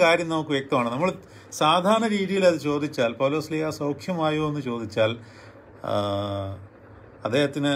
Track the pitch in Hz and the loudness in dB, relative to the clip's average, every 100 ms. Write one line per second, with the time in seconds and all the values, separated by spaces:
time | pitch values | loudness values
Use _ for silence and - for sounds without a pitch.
0 | 170 170 170 160 147 139 139 139 120 123 | 4 4 2 -2 0 -2 0 0 0 0
1 | 180 180 - - - - 156 175 180 220 | -2 -4 -14 -20 -16 0 2 4 4 2
2 | 226 208 190 196 180 160 143 147 147 147 | 2 0 0 4 4 4 0 -2 -2 0
3 | 117 - 135 151 151 156 156 147 147 143 | 0 2 0 0 -4 -4 -4 -4 -4 -4
4 | - 175 156 151 151 147 127 117 110 113 | -6 -2 0 0 0 -2 -4 -6 -4 0
5 | 110 117 - - - - - - - 104 | 0 0 -12 -20 -20 -20 -20 -12 -4 -2
6 | 101 101 101 101 98 98 98 - - - | 0 -2 -4 -6 -6 -10 -16 -20 -20 -20
7 | - - 110 127 143 147 143 | -20 -10 -2 0 0 0 -2